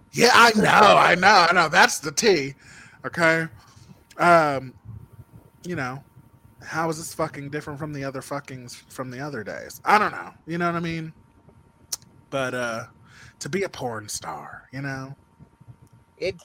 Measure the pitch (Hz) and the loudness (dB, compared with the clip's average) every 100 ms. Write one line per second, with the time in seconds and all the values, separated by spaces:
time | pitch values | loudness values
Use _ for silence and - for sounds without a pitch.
0 | _ - 233 214 233 214 - 180 208 165 | _ 2 4 8 6 6 4 6 8 6
1 | 151 175 185 208 170 185 156 175 233 - | 6 4 6 6 6 4 2 4 4 2
2 | 151 147 220 175 135 139 - - - - | -6 -2 2 2 0 -10 -20 -20 -20 -16
3 | 131 - 165 165 160 - _ - - - | -12 0 2 2 -2 -10 _ -20 -20 -20
4 | _ - 170 170 151 135 131 - - - | _ 0 6 6 4 -2 -8 -18 -20 -20
5 | - - - - _ _ 175 170 127 139 | -20 -20 -20 -20 _ _ -10 -8 -6 -8
6 | - - _ _ _ _ - 160 165 160 | -16 -20 _ _ _ _ -10 -4 -4 -4
7 | 165 - 156 139 143 147 151 139 151 147 | -10 -6 -6 -6 -10 -10 -10 -10 -10 -8
8 | 135 131 - 143 - 131 123 - _ - | -8 -10 -8 -10 -10 -16 -16 -20 _ -12
9 | 127 123 147 135 98 69 55 - - 208 | -12 -10 -10 -10 -10 -12 -14 -10 2 2
10 | 190 - - - - 170 175 170 165 165 | 2 -6 -14 -18 -10 -4 -2 -2 -6 -8
11 | 160 - _ _ _ _ _ _ _ - | -10 -16 _ _ _ _ _ _ _ -14
12 | _ _ _ 139 127 123 120 113 117 _ | _ _ _ -6 -4 -4 -6 -6 -10 _
13 | _ - - _ 147 180 180 - 127 110 | _ -20 -20 _ -10 -6 -6 -8 -10 -10
14 | 104 - - 143 - - _ 131 143 135 | -10 -12 -10 -12 -14 -20 _ -12 -10 -10
15 | 135 143 _ _ - _ - - _ _ | -14 -18 _ _ -20 _ -20 -20 _ _
16 | _ _ 175 180 | _ _ -8 -8